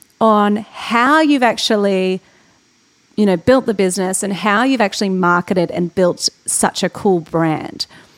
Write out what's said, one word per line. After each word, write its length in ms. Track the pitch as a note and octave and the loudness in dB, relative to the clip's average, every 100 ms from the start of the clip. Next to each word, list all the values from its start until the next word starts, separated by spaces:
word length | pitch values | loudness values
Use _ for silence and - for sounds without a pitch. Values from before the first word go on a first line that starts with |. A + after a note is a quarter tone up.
| _ - | _ 0
on 360 | A3 G#3 G#3 G#3 | 2 4 4 0
how 640 | G#3 - - A#3 B3+ D#4 | -4 -12 -4 0 2 4
you've 220 | D#4 C#4+ | 4 2
actually, 760 | A#3 A3 - G#3+ G3+ F#3+ F#3 F#3 - _ _ _ _ _ _ _ _ - | 2 0 0 0 0 0 -2 -4 -8 _ _ _ _ _ _ _ _ -2
you 80 | G#3 | 0
know, 100 | F3 | 2
built 300 | B3+ C4 A#3 | 2 2 2
the 80 | |
business 480 | G#3 F#3 G3 F#3 F#3+ | -2 -2 -2 -4 -4
and 100 | G3+ | -4
how 320 | F3+ G#3+ G3+ | -4 0 0
you've 160 | C4+ B3+ | 2 2
actually 280 | G3+ - G3+ | 0 -2 -2
marketed 600 | F#3 F3 F3 - F#3 E3+ | 0 2 0 0 -2 -2
and 240 | - F3 | -2 -4
built 340 | - F3 - - - - | 0 0 0 -6 -8 -6
such 360 | - G3 - | -2 -2 -2
a 60 | F3+ | -6
cool 320 | - G#3 F3+ | -2 0 0
brand. 680 | D#3 E3 E3 D3+ - - - - - | 0 -2 -2 -2 -8 -12 -12 -14 -20